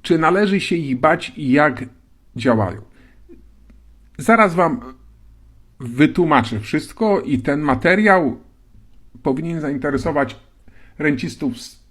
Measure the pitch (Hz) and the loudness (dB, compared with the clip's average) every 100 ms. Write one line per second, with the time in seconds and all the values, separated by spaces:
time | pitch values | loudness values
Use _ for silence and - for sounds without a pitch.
0 | - 165 160 185 208 196 - 175 143 123 | 2 2 4 2 2 0 0 -4 -2 0
1 | 156 170 - - 139 135 147 123 - - | 2 0 -4 -8 2 4 2 0 -12 -18
2 | _ _ _ 123 120 110 95 - - - | _ _ _ -4 0 0 -2 -6 -16 -20
3 | - - - - - - - - - - | -20 -20 -20 -20 -20 -20 -20 -20 -20 -20
4 | - - 156 226 208 165 170 120 127 - | -20 -4 2 4 4 2 0 -2 -10 -20
5 | - - - - - - - _ 123 120 | -20 -20 -20 -20 -20 -20 -20 _ -10 0
6 | 143 - 165 139 117 110 - 151 - - | 2 2 2 2 2 -6 -4 -6 -6 -4
7 | 220 196 - 131 127 147 147 127 175 190 | 0 0 0 -2 -2 -2 -2 0 2 2
8 | 214 190 147 - - _ _ - - - | 4 4 2 -4 -16 _ _ -20 -20 -20
9 | - - 147 135 165 165 151 143 147 135 | -20 -8 -4 -4 -4 -6 -6 -4 -4 -4
10 | 165 147 127 - _ _ - - - - | -2 -2 -4 -6 _ _ -20 -20 -20 -4
11 | 151 143 170 - 143 120 - - _ | -2 -2 -6 -6 -6 -6 -16 -20 _